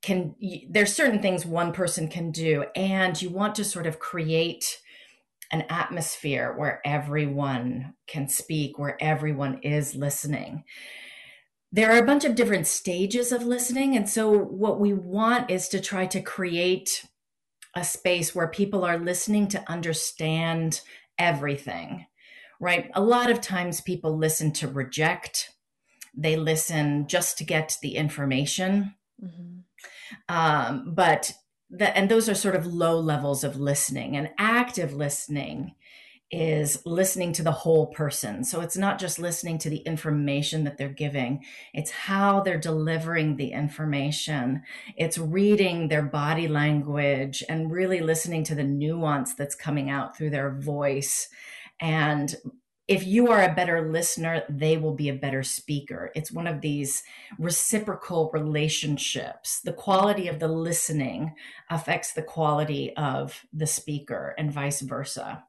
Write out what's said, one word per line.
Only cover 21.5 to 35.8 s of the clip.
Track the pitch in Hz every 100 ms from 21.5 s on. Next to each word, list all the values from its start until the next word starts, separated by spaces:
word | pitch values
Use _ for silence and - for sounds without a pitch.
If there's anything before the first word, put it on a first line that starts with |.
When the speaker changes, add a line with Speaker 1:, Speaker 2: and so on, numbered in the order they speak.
| 139 - 85 82 180 - _ - - - _
Speaker 1:
right? | 175 175 -
A | 185
lot | 208 240 240
of | 233
times | - 185 175 170
people | - 180 160 156
listen | 156 156 156
to | 151 143
reject. | 135 127 147 156 175 - - - _ _ _ _ _ - -
They | 156 160
listen | 156 156 - 160 147 147 147
just | 180 180 -
to |
get | 156 160 156 -
the | 147 113
information. | 151 147 139 131 143 - 185 202 196 - _ _
Speaker 2:
Mm-hmm. | 190 170 175 180 180 _ - - - 220 -
Speaker 1:
Um, | 170 160 151 120 143 175
but | 165 175 151 - - _ _ _
the, | 180 202 -
and | 196
those | 226 220
are | 196
sort | 202 185
of | 165
low | 170 165 165
levels | 156 147 143 135
of | 143 135
listening. | 143 143 - 135 131 143
And | 156 -
active | 214 233 247 202 156
listening | 139 143 - - 147 147 151 156 -